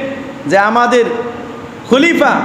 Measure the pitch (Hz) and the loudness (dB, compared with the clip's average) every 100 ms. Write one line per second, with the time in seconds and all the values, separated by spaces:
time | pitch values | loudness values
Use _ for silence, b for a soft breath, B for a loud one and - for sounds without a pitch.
0 | - - - - 143 190 208 233 233 247 | -8 -8 -12 -10 0 2 2 2 2 2
1 | 226 233 240 - - - - - - 254 | 2 -2 -6 -10 -12 -14 -14 -12 0 4
2 | 339 311 277 220 | 4 2 2 0